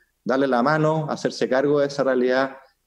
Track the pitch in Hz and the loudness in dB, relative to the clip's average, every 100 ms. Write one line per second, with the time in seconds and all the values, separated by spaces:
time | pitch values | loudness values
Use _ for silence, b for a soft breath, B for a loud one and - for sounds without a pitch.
0 | B _ - 131 139 120 131 156 156 156 | B _ -4 0 2 2 2 2 2 0
1 | 151 - 131 - 117 127 143 147 143 143 | -4 -4 -4 -2 -2 0 2 2 0 -2
2 | 131 127 127 127 135 - B B | 0 0 2 0 -2 -6 B B